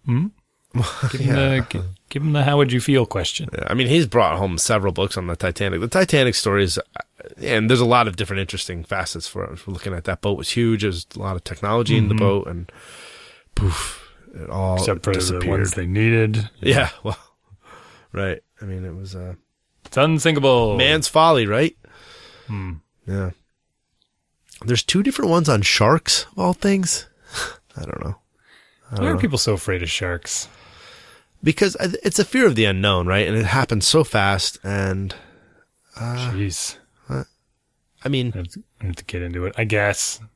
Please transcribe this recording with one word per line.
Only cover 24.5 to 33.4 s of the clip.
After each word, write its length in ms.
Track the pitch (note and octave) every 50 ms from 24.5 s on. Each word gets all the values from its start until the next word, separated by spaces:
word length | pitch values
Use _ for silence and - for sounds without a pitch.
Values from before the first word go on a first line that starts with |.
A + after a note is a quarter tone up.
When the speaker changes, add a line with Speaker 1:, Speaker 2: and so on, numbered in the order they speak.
| - - -
Speaker 2:
There's 180 | A2 B2 A2+ -
two 200 | - - F#3 G3+
different 260 | C#4 C4+ - C4+ F3+
ones 180 | E3 F3 D#3+ D3+
on 120 | B2 G#2
sharks, 640 | G2+ - - - A2 A2+ D3+ E3 _ - - - - -
of 80 | _ F#3+
all 140 | F3+ F3+ F3+
things. 540 | - - G3+ G3 G3 F3+ E3+ - - - _ _ _ _ - - -
<sighs> 360 | - - - - _ _ _
I 40 | - -
don't 200 | - - - -
know. 120 | - F#2+ _ _ _ _ _ _ _ _ _ _ _ _ _ _ -
I 40 | B2+
Speaker 1:
Why 40 |
Speaker 2:
don't 80 | G2+ -
Speaker 1:
are 60 | - -
Speaker 2:
know. 40 | F2+
Speaker 1:
people 180 | - F#3 C#3
so 160 | A#2+ - A#2 G#2
afraid 300 | F2+ - - F#2 F2 F2
of 60 | E2
sharks? 580 | - - G2 F2+ F2 E2+ - - - - - - - - - - - - - - - - - - - - _ _ _ _ -
Speaker 2:
Because 320 | D3+ D#3+ - G3+ F#3+ - -
I 80 | -
th-, 120 | F3+ F3+ - -
it's 140 | - - -
a 60 | F#3+
fear 220 | - - C4 B3+
of 80 | G3 B2+
the 100 | A2 A2
unknown, 400 | G2+ F#2+ F#2 G2 G#2 F#2+ F2+ F2
right? 200 | F2+ F#2 G2+ G#2
And 100 | E2 G#2+
it 80 | A2+